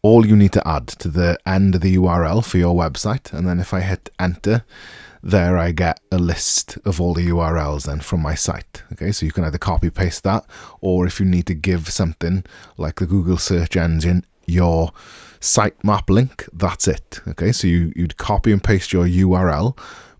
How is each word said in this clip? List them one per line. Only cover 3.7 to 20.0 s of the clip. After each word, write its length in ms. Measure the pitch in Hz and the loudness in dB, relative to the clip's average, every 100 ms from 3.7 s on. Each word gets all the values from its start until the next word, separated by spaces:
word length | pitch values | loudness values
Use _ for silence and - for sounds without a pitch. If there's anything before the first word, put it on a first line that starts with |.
I 60 | 95 | -4
hit 280 | 95 92 - _ | -4 -6 -8 _
enter, 460 | 92 85 101 117 - - - - - - | -4 -2 -2 -2 -2 -20 -20 -20 -20 -16
there 320 | - 98 87 90 | -2 2 2 2
I 140 | 85 | 0
get 300 | 80 87 - _ | 0 -2 -2 _
a 80 | 92 | -2
list 600 | 87 85 - - - - | 0 -2 -2 -4 -6 -8
of 160 | - 87 | -6 -2
all 140 | 87 | 0
the 80 | 85 | 0
U 160 | 87 85 | 0 0
R 180 | 82 82 | 0 -2
Ls 280 | 73 73 | -2 -4
then 160 | 73 73 | -6 -8
from 200 | - 87 | -4 -4
my 140 | 76 | -2
site. 480 | 76 - - - - - | -4 -4 -6 -10 -20 -18
Okay, 220 | - 82 | -8 -6
so 120 | 104 | -4
you 60 | 80 | -4
can 140 | 85 | -4
either 120 | 82 76 | -4 -4
copy 320 | - 85 87 | -2 0 -2
paste 360 | - 92 - | -2 -4 -2
that, 200 | 95 107 - - - - | -2 -2 -6 -20 -20 -8
or 260 | 95 90 90 | -2 0 0
if 140 | - | 0
you 60 | 95 | 0
need 200 | 90 85 | 2 0
to 80 | |
give 340 | 80 95 90 78 | -4 -2 -2 -4
something 560 | - 90 80 82 92 - - - - | -4 -4 -2 -4 -4 -6 -18 -20 -10
like 200 | 76 - | -8 -6
the 100 | 87 | -2
Google 320 | 98 87 87 | 0 0 -2
search 380 | - 87 85 90 | 0 -2 0 0
engine 480 | 82 82 82 90 - _ - | 0 0 2 0 -2 _ -2
your 440 | 87 87 82 80 - - - - - | 2 2 2 -2 -6 -20 -20 -20 -8
sitemap 720 | - - 107 - 101 98 - | -2 2 0 0 0 0 2
link, 380 | 98 127 - - | 2 2 -4 -18
that's 360 | 80 90 - - | -6 -6 -2 -4
it. 320 | 71 - - - | -4 -8 -16 -12
Okay, 240 | 80 85 | -4 -2
so 160 | - 92 | 0 2
you, 240 | 87 82 | 2 0
you'd 220 | - 85 - | -2 -6 -4
copy 340 | - 101 - | -2 0 2
and 140 | 101 | 2
paste 280 | - 98 - | 2 0 2
your 140 | 92 87 | 0 2
U 280 | 90 92 | 4 4
R 140 | 90 90 | 4 2
L 300 | 73 110 131 - - | 0 -2 -4 -14 -20